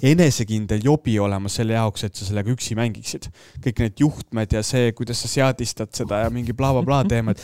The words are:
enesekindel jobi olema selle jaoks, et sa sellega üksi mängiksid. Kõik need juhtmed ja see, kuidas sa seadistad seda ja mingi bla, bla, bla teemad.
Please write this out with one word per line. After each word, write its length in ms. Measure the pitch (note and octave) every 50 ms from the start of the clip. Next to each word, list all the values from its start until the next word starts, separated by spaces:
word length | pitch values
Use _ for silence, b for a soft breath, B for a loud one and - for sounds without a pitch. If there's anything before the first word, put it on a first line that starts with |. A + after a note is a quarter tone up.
enesekindel 800 | - C3+ D#3 F3 F3 C#3+ B2 - A#2 G2+ A2 G#2+ G#2+ G#2 A2 G#2+ G#2+
jobi 340 | C#3 D3+ D3 - C3 A2 G#2
olema 300 | G2+ G2+ G2+ G2 G2 F#2+
selle 240 | - - A#2 A2 A2+
jaoks, 320 | A2+ A2+ G#2+ - - -
et 100 | G2+ -
sa 100 | - G2+
sellega 280 | F#2+ G#2 G#2 G2 A2 B2+
üksi 220 | - - - A2
mängiksid. 500 | G#2+ A#2 A#2 G#2 A2 A#2 - - D3 - - B B B B B B
Kõik 180 | - - A2+ -
need 160 | A#2+ A2 - -
juhtmed 540 | D3 D#3 D3 - - - - A2+ A2 G#2 -
ja 100 | A2 G#2+
see, 300 | - - B2+ A#2+ A#2 G#2+
kuidas 260 | - B2 A#2 A#2 -
sa 80 | -
seadistad 640 | A#2 - C#3+ C3+ C3+ B2+ - A#2+ - - - A2 - -
seda 300 | - - G#2 G#2 G#2 A2+
ja 80 | A2+
mingi 220 | A#2 B2 A#2+ A#2 -
bla, 160 | B2 C3+ C3+ C3+
bla, 100 | B2+ A#2+
bla 200 | B2+ C#3+ C#3 B2+
teemad. 320 | G3+ A#2 A#2 A2+ A2+ G2+ B